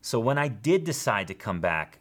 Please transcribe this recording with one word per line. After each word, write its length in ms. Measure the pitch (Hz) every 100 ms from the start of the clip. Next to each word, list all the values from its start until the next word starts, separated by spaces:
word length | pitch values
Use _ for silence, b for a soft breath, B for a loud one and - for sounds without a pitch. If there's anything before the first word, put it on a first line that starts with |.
So 200 | - 120
when 180 | 117 139
I 80 | 147
did 380 | 104 127 185
decide 420 | 165 139 - 104 92
to 80 |
come 260 | 98 - 90
back 380 | 85 80 76 -